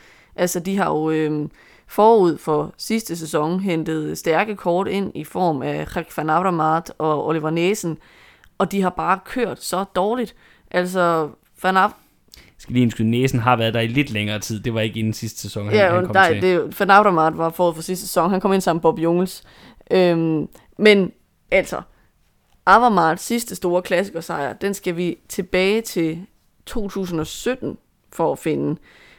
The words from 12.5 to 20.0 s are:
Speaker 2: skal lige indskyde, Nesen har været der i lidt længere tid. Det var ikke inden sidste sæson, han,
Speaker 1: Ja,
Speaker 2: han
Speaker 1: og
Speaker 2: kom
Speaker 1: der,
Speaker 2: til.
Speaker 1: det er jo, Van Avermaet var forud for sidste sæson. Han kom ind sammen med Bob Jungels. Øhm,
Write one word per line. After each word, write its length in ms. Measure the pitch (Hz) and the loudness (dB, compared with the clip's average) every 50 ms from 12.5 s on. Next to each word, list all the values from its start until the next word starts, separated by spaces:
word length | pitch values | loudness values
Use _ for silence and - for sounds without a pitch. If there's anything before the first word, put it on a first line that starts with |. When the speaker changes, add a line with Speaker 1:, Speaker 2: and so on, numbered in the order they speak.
| _ | _
Speaker 2:
skal 160 | - - - 127 | -18 -10 -2 2
lige 100 | 123 123 | 2 2
indskyde, 260 | 117 110 - 113 110 | 2 2 0 0 0
Nesen 300 | 117 120 131 131 139 123 | 2 2 0 0 0 0
har 160 | 113 123 123 | 2 2 2
været 180 | 113 113 113 110 | 2 2 0 0
der 60 | 117 | -2
i 80 | 113 | -2
lidt 240 | 113 117 139 147 143 | -2 0 -2 -2 -2
længere 280 | 110 104 104 104 107 107 | -2 -4 -4 -4 -4 -6
tid. 200 | - - 113 104 | -6 -8 -8 -6
Det 140 | - 123 113 | -6 -4 -2
var 80 | 113 | -2
ikke 180 | 110 113 104 113 | -2 -2 -4 -4
inden 140 | 110 113 110 | -4 -4 -4
sidste 260 | - - 110 - - | -4 -8 -12 -10 -12
sæson, 260 | - 101 - 107 101 | -12 -10 -8 -8 -4
han, 100 | 107 208 | 0 2
Speaker 1:
Ja, 120 | 214 202 | 2 4
Speaker 2:
han 80 | 180 170 | 4 2
Speaker 1:
og 100 | 180 180 | 2 0
Speaker 2:
kom 80 | 175 - | 2 2
Speaker 1:
der, 140 | 190 190 | 4 4
Speaker 2:
til. 140 | 170 160 202 | 4 2 2
Speaker 1:
det 80 | 185 185 | 2 2
er 40 | 180 | 2
jo, 160 | 170 127 - 180 - | 2 0 -2 -4 0
Van 100 | 202 190 | 4 6
Avermaet 480 | 196 202 214 208 180 160 156 160 165 | 6 8 6 6 4 2 2 2 0
var 120 | 165 165 165 | 0 -2 -2
forud 240 | 160 - 180 170 165 | 0 0 0 0 0
for 80 | 160 | -2
sidste 260 | 170 - 185 175 208 | -6 -6 -6 -6 -8
sæson. 220 | 190 - 185 165 180 | -4 0 0 2 2
Han 120 | 196 185 | 2 0
kom 120 | 185 190 190 | 2 2 2
ind 80 | 190 | 2
sammen 160 | 185 180 160 | 2 0 0
med 40 | 170 | 2
Bob 180 | - 160 160 165 | 2 2 2 2
Jungels. 440 | 160 165 170 175 185 180 - - - - - - - - - - _ - | 2 2 2 2 0 -2 -4 -10 -20 -20 -20 -20 -20 -20 -20 -18 _ 0
Øhm, 560 | - 185 | 2 4